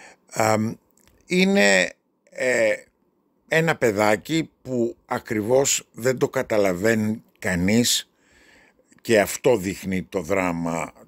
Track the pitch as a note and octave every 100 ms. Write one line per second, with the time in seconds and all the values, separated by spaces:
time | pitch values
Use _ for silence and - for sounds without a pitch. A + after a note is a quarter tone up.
0 | - _ _ - A2 G#2+ A2 - _ _
1 | _ _ - F3+ F#3+ G3 G3+ F#3+ F3+ -
2 | _ _ _ - B2+ A#2+ A2 G#2 - _
3 | _ _ _ _ - D#3 D#3+ D3 A#2+ G2+
4 | G#2+ G#2+ - D#3+ - _ - B2 A#2 -
5 | - A#2+ - A2 G#2 B2+ C#3 - - -
6 | A#2+ C3 C#3 C3 B2 A2 G2 F2 G#2+ A2+
7 | G#2+ A2+ _ - G2+ F2+ F#2 A2 A#2+ -
8 | - _ _ _ _ _ _ _ _ _
9 | - G#2+ F#2+ - C#3 A#2 F#2 F2+ F#2+ F#2+
10 | - G2 D#2+ G2 F2+ E2+ E2+ E2 D2+ -